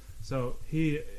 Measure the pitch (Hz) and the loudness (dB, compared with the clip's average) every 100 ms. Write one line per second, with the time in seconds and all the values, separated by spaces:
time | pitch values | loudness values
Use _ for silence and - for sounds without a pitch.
0 | - - - 135 120 - - 156 156 147 | -10 -8 -2 0 0 -2 0 2 4 2
1 | - | -2